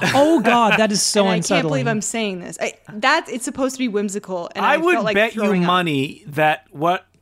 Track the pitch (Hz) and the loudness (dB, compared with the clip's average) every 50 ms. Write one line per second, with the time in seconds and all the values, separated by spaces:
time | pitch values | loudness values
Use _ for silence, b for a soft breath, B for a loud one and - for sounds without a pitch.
0 | 180 165 - 262 285 311 339 302 208 226 233 240 233 208 208 202 220 214 214 190 | -2 0 2 4 4 4 4 4 4 4 4 4 4 4 4 4 2 2 0 0
1 | - - - 208 196 190 185 175 165 - 202 170 165 156 - 269 247 233 220 214 | -2 0 2 2 2 2 2 0 0 0 0 0 0 0 0 -2 -2 -2 -2 -4
2 | - - - 226 220 202 185 175 180 - - - - - - _ _ - 208 208 | -4 -6 -4 -4 -4 -4 -6 -8 -10 -12 -10 -8 -8 -8 -8 _ _ -16 -8 -2
3 | 226 262 294 330 330 - - 254 - 285 240 - 269 269 262 254 254 240 196 208 | 0 0 0 0 -2 -6 -8 -8 -8 -8 -6 -4 -4 -4 -2 -4 -4 -4 -2 -2
4 | 208 208 185 208 - - 185 175 170 - - 196 202 233 285 320 320 359 359 339 | -4 -4 -6 -8 -10 -8 -8 -10 -10 -10 -6 -2 0 2 2 2 2 2 2 2
5 | 202 214 208 202 220 233 214 220 214 208 202 180 175 180 180 180 175 170 147 135 | 2 0 2 2 2 0 0 -2 0 0 2 2 2 2 2 2 2 0 0 -2
6 | 135 151 - - - - 143 151 156 151 156 - - _ - 143 156 170 180 185 | -2 -4 -6 -12 -16 -8 -2 0 2 2 0 -2 -6 _ -8 -4 -2 -2 -2 -2
7 | - _ _ _ | -6 _ _ _